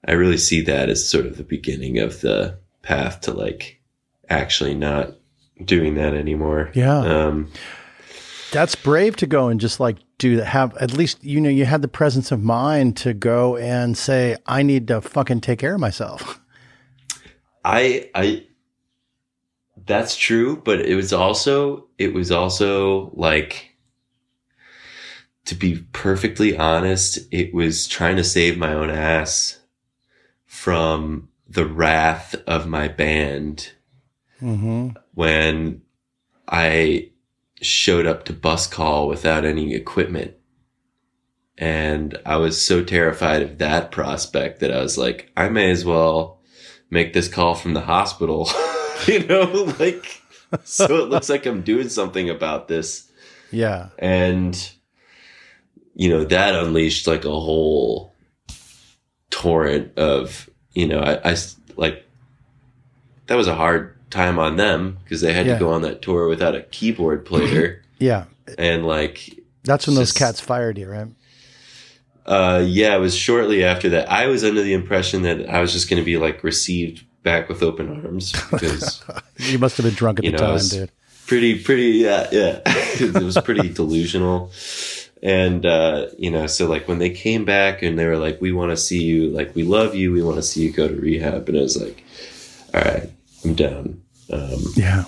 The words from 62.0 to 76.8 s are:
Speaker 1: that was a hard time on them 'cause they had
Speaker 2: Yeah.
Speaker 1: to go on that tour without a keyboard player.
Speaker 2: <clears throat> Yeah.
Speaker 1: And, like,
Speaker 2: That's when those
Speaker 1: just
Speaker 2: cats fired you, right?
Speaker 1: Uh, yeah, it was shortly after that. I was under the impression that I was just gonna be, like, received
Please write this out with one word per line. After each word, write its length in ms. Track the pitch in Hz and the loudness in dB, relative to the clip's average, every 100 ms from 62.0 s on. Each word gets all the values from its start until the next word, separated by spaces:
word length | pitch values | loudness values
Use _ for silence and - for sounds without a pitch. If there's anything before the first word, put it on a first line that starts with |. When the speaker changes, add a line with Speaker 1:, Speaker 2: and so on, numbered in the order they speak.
| _ _ _ _ _ _ _ _ _ _ _ _ - | _ _ _ _ _ _ _ _ _ _ _ _ -2
Speaker 1:
that 80 | 123 | 2
was 120 | 95 | 2
a 80 | 80 | 2
hard 400 | 82 85 - - _ | 2 0 -2 -18 _
time 300 | 92 90 87 | -2 0 2
on 160 | 80 80 | 0 2
them 400 | 104 82 95 95 - | 0 0 -4 -8 -10
'cause 140 | 82 | -2
they 120 | 80 | 0
had 120 | 85 127 | 2 2
Speaker 2:
Yeah. 80 | |
Speaker 1:
to 60 | 117 | 2
go 100 | 87 | 2
on 140 | 80 | 0
that 180 | 82 - | -2 -6
tour 260 | - 87 85 | -2 0 0
without 280 | 82 87 71 | 0 0 -2
a 60 | |
keyboard 640 | - - 110 113 82 76 - | -8 -6 -4 0 0 -2 -2
player. 580 | 82 73 80 85 92 _ | 0 2 2 0 -4 _
Speaker 2:
<clears throat> 60 | _ | _
Yeah. 260 | 131 107 87 _ - - | 0 0 -4 _ -20 -4
Speaker 1:
And, 300 | 85 85 82 | -2 0 0
like, 560 | 78 76 - - - _ _ - | -2 -2 -6 -20 -20 _ _ -2
Speaker 2:
That's 200 | 139 - | 0 2
when 100 | 139 | 2
those 100 | 120 | 2
Speaker 1:
just 40 | - | 2
Speaker 2:
cats 220 | 131 113 | 0 -2
fired 380 | - 123 117 101 | -4 -2 -2 -4
you, 120 | 95 | -8
right? 180 | 104 110 123 _ _ - - - - - _ _ _ - | -10 -10 -14 _ _ -20 -20 -20 -20 -20 _ _ _ 0
Speaker 1:
Uh, 380 | 98 92 90 90 | 4 4 4 4
yeah, 300 | 90 107 98 | 4 6 6
it 40 | |
was 140 | 92 | 2
shortly 480 | 87 - 120 107 101 | 0 2 2 4 4
after 260 | 90 90 95 | 4 2 2
that. 200 | 85 - | 2 2
I 180 | 98 127 | 0 2
was 160 | 127 107 | 2 2
under 160 | 104 | 2
the 80 | 101 | 2
impression 500 | 95 92 98 92 95 | 0 0 0 0 0
that 260 | 90 82 - | 0 -2 -2
I 100 | 87 | 0
was 140 | 87 | 0
just 160 | 87 - | 0 0
gonna 120 | 87 | 0
be, 140 | 82 82 | 2 0
like, 240 | 80 76 | 0 -2
received 600 | 85 80 - 90 | -4 -2 -2 -2